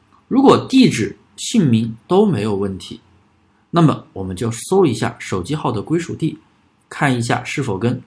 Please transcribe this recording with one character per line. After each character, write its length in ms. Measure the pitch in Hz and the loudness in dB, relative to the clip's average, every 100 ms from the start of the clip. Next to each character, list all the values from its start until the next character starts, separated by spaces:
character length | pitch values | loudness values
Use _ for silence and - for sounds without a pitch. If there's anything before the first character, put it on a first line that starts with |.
| _ _ - | _ _ -4
如 120 | 240 | 2
果 240 | 269 120 - | 6 4 4
地 200 | 262 202 | 4 4
址、 300 | 113 101 - _ - | 4 -4 -6 _ -14
姓 320 | - 233 151 | -2 2 4
名 280 | 113 113 113 - | 2 0 -6 0
都 180 | 180 | 2
没 180 | 214 123 | 4 2
有 120 | 107 | -2
问 240 | 98 101 95 | -2 -4 -6
题， 220 | - - _ _ _ _ _ _ _ | -12 -18 _ _ _ _ _ _ _
那 120 | 170 | 2
么 240 | 160 - - | 2 2 -6
我 100 | 95 | -12
们 140 | 95 90 | -10 -6
就 120 | 113 | -6
搜 340 | 113 - 190 170 | -6 0 2 4
一 80 | |
下 220 | 110 107 - | 2 -4 -6
手 240 | - 95 | -8 -6
机 140 | 87 151 | -4 -6
号 160 | 151 | -4
的 100 | 113 | -6
归 160 | - 165 | -4 -4
属 160 | 170 | -4
地， 240 | 117 160 - _ _ _ _ _ | -6 -6 -6 _ _ _ _ _
看 240 | - 147 123 | -2 0 0
一 40 | |
下 220 | 117 120 | 0 -2
是 200 | - - | -4 -6
否 140 | 120 95 | -4 -2
跟 240 | 113 127 | -2 -4